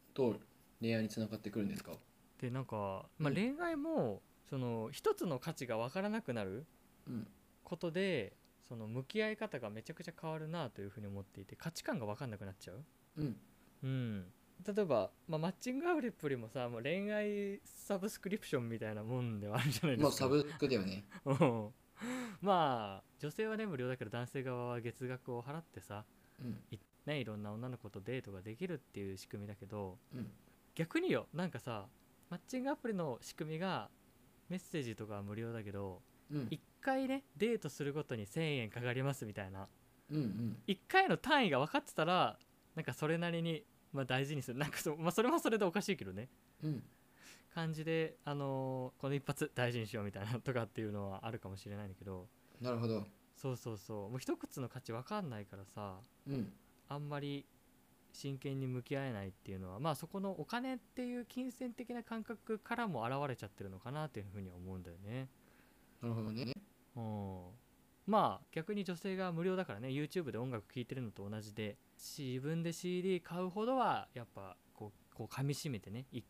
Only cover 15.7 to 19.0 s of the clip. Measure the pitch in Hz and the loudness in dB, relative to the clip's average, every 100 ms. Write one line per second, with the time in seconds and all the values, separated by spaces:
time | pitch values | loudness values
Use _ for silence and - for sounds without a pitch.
15.7 | 262 349 320 247 - 147 127 113 135 120 | 0 4 4 2 0 0 0 0 -2 -2
16.7 | 117 131 185 208 214 208 208 202 202 - | 0 2 2 2 2 2 2 0 -4 -10
17.7 | - - 196 208 - 190 214 - 139 117 | -12 -2 0 0 -2 0 0 2 2 2
18.7 | 113 110 107 | 0 0 -2